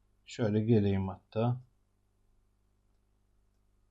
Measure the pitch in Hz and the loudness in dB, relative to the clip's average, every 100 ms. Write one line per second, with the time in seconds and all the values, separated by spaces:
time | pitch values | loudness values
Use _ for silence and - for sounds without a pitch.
0 | _ _ - - 110 107 110 113 101 98 | _ _ -14 -4 -2 0 4 4 4 0
1 | 95 92 _ 110 120 127 - _ _ _ | -2 -8 _ -4 -2 -4 -8 _ _ _
2 | _ _ _ _ _ _ _ _ _ _ | _ _ _ _ _ _ _ _ _ _
3 | _ _ _ _ _ _ _ _ _ | _ _ _ _ _ _ _ _ _